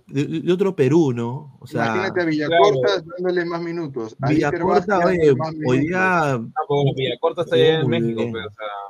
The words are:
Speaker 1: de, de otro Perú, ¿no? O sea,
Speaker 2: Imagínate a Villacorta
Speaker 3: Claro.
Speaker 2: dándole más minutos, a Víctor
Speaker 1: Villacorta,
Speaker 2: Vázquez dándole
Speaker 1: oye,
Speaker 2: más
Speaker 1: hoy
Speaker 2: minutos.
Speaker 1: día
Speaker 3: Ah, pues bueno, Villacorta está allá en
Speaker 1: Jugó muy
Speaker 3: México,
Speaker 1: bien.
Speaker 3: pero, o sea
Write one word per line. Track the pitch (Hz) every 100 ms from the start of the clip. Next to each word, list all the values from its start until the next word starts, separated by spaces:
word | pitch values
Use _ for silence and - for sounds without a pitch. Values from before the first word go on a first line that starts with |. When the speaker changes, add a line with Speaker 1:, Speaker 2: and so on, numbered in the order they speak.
| -
Speaker 1:
de, | 139 143 160
de | 147
otro | 180 196 180
Perú, | 131 165 147
¿no? | 120 117 135 147 -
O | -
sea, | 120 113
Speaker 2:
Imagínate | 113 185 175
a |
Villacorta | 165 151 151 165 170 135 -
Speaker 3:
Claro. | 190 160 180
Speaker 2:
dándole | 180 175 170
más | 170
minutos, | 170 170 156 131 110 -
a | 135
Víctor | 156 147
Speaker 1:
Villacorta, | 170
Speaker 2:
Vázquez | 180 202 185
dándole | 190 175 180
Speaker 1:
oye, | 156
Speaker 2:
más | 127 160
Speaker 1:
hoy | 156
Speaker 2:
minutos. | 123 127
Speaker 1:
día | 151 185 185 180 147
Speaker 3:
Ah, | 127
pues | 117 - 156
bueno, | 143 139
Villacorta | 131 127 123 165 170
está | 165 165
allá | 160
en | 160
Speaker 1:
Jugó | 131
muy | 117
Speaker 3:
México, | 113 113
Speaker 1:
bien. | 117
Speaker 3:
pero, | 113 107
o |
sea | 104 107 101